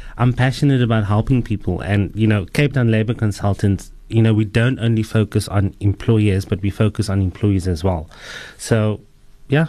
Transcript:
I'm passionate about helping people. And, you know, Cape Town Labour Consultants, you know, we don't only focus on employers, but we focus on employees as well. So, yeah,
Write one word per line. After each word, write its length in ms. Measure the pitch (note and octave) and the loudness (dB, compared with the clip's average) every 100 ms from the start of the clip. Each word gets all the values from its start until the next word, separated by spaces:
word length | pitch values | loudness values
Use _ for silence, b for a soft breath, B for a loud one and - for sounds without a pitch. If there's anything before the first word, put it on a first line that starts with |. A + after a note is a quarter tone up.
| B B | B B
I'm 160 | B2 | 0
passionate 480 | B2 C3 - D3 C3 | 2 0 2 2 2
about 240 | A#2 A2+ G2 | 2 0 2
helping 360 | G#2+ A2 B2+ | 0 2 0
people. 380 | - G2+ - F2 | 0 -4 -2 -4
And, 340 | F2 G2+ F#2+ G#2 | 0 0 0 0
you 120 | A2 | 2
know, 180 | G#2 E2+ | 2 -2
Cape 260 | - D3 | 0 0
Town 180 | C#3 A#2 | 2 2
Labour 220 | A2 A2 | 2 0
Consultants, 800 | A#2 G#2+ G2 G2+ F#2+ G2+ F#2 - - - | -2 -2 -2 -2 0 0 0 -4 -20 -4
you 120 | A2+ | 2
know, 120 | A2+ | 4
we 120 | G#2+ G#2 | 2 2
don't 340 | A#2 A#2+ C3 | 2 0 0
only 240 | A#2 A2 | 0 0
focus 460 | A2 A2 G#2 G#2+ - | 0 0 0 -2 -2
on 260 | G2+ G2 - | 0 -2 0
employers, 640 | G#2 - - A2 G#2 F#2+ - | -2 -2 2 2 4 0 -2
but 160 | F#2 | -4
we 80 | G2+ | -4
focus 400 | - G#2+ - G2 | 0 -2 0 -2
on 120 | G2 | 0
employees 460 | F#2 - G#2+ F#2+ F#2 | 0 0 0 0 0
as 160 | E2 | -2
well. 260 | F#2+ E2+ D#2 B B B B B | -2 -2 -8 B B B B B
So, 440 | - A2+ G#2+ G#2 - - - - - | -2 0 0 -4 -10 -20 -20 -20 -2
yeah, 180 | C#3 | 0